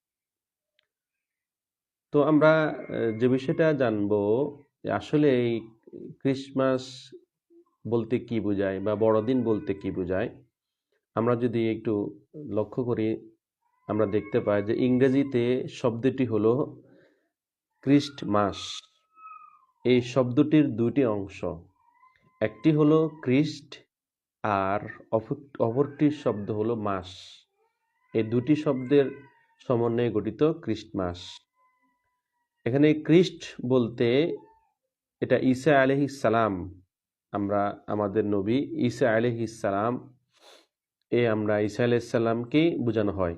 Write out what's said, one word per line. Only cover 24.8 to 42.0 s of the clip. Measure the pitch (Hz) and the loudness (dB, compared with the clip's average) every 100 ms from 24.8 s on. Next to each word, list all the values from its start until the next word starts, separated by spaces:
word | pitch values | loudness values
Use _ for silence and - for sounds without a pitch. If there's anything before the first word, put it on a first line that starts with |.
| - - - | -4 -14 -2
অপর-, | 110 - - - - | -2 -2 -8 -8 -2
অপরটি | 113 123 143 - 147 | 0 0 -2 0 0
শব্দ | 147 127 104 101 | 2 -2 -2 -4
হলো | 107 110 | -4 -2
মাস। | 113 101 95 92 - - - _ _ _ _ _ _ _ | -2 -4 -4 -8 -18 -20 -20 _ _ _ _ _ _ _
এই | 113 | -2
দুটি | 110 120 123 151 | 0 0 2 2
শব্দের | 151 131 123 143 131 - - _ _ _ | 0 -2 2 2 2 -4 -18 _ _ _
সমন্বয়ে | - 120 117 117 120 | -2 0 0 0 0
গঠিত | 107 104 - | -2 -4 0
ক্রিস্টমাস। | 151 165 117 107 - 98 90 87 - - _ _ _ _ _ _ _ _ _ _ _ _ | 0 0 -4 -6 -6 -6 -6 -6 -14 -20 _ _ _ _ _ _ _ _ _ _ _ _
এখানে | 120 139 151 | -2 4 4
ক্রিস্ট | 151 - 170 170 - - - 123 | 4 4 4 4 -2 -16 -8 0
বলতে | 131 113 - 117 131 165 - - _ _ _ _ _ _ _ | 2 0 0 2 2 0 -4 -12 _ _ _ _ _ _ _
এটা | 113 123 | 0 2
ঈসা | 131 127 156 135 | 2 2 4 4
আলাইহিস | 131 139 135 - | 4 2 -2 -2
সালাম, | 113 113 107 92 90 90 _ _ _ _ _ | 0 2 0 -2 -8 -14 _ _ _ _ _
আমরা | 101 101 101 101 - - | -6 -2 -2 -2 -6 -6
আমাদের | 104 101 107 | -4 -2 0
নবী | 104 101 98 131 143 156 123 | 0 0 0 -2 -2 -2 -2
ঈসা | 120 127 | 0 2
আলাইহিস | 110 120 113 110 - | 2 0 -2 -6 -6
সালাম, | 104 98 117 127 - _ _ _ - - _ _ _ _ _ | -4 -2 -2 -4 -10 _ _ _ -20 -20 _ _ _ _ _
এ | 120 117 | 0 2
আমরা | 107 107 104 | 0 0 0
ঈসা | 107 117 | 0 0
আলাইহিস | 120 120 | 0 0